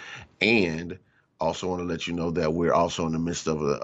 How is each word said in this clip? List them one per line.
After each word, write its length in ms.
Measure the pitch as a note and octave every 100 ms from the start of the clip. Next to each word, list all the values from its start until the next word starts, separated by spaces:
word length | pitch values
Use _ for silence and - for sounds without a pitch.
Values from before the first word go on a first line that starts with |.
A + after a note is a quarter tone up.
| - - - _
And 580 | G2+ A#2 F2+ D#2+ E2+ D#2 _ _ _ _
also 300 | D#2+ E2 F#2
wanna 160 | F2+
let 220 | F2 E2+ -
you 60 |
know 200 | E2+ E2+
that 200 | E2+ D#2
we're 220 | E2+ E2+
also 320 | B1 E2+ - E2
in 60 |
the 60 | D#2+
midst 280 | E2+ E2 -
of 160 | D#2
a, 160 | D2 C2+